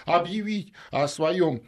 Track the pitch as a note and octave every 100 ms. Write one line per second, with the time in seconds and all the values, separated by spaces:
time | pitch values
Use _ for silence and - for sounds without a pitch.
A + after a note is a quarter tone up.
0 | - E3+ E3+ G#3+ G#3 G#3 - - - -
1 | C#3 - D#3 F#3 E3 B2